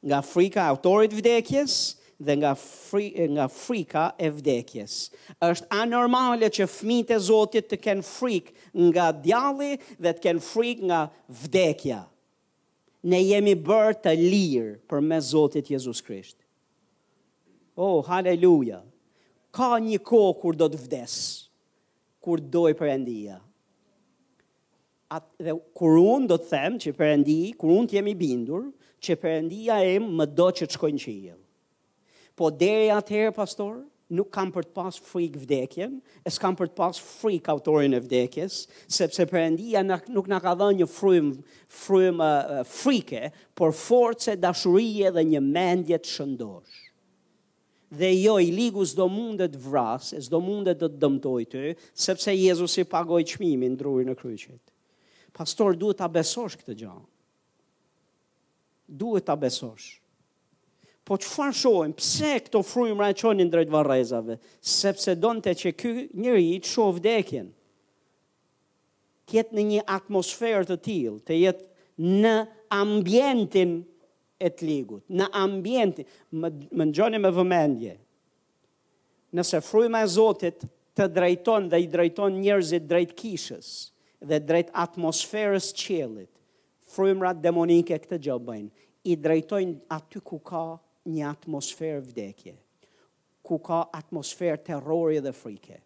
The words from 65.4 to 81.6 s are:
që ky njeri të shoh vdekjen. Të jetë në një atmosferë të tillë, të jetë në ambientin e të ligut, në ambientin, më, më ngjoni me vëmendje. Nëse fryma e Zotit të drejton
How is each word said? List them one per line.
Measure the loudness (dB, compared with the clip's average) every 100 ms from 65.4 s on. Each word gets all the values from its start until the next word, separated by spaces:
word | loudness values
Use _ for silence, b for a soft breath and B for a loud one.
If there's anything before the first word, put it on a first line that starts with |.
| -2 -2
që | -2
ky | -4 -6 -6 -8
njeri | -6 2 4 4 0
të | -4
shoh | 0 2 2
vdekjen. | 0 0 -2 -6 -10 _ _ _ _ _ _ _ _ _ _ _ _ _ _ _ _ _ _
Të | 0
jetë | 0 0
në | 0
një | 0 0 -6
atmosferë | -2 -2 -2 -4 -2 -2 -2
të | -4
tillë, | -4 -4 -4 -8
të | -4 2
jetë | 2 0 -10 _ b -4
në | 0 4 4 2 -2 -10 _
ambientin | -2 0 0 2 2 4 0 0 2 2 0 -8 _ _ _ _ _
e | -4
të | -4 -4
ligut, | -4 -6 -12 _
në | -4 -2
ambientin, | 0 -2 -2 -2 0 0 -2 -14 b b
më, | -8 -6 -8 -10
më | -2 -2
ngjoni | 2 0 2
me | 0
vëmendje. | 2 2 2 2 0 -6 -12 _ _ _ _ _ _ _ _ _ _ _ _ _
Nëse | -4 0 -2
fryma | 0 2 2 2
e | 0
Zotit | 4 4 2 -4 -6 -18 _ _
të | -2 0
drejton | 2 2 2 2 0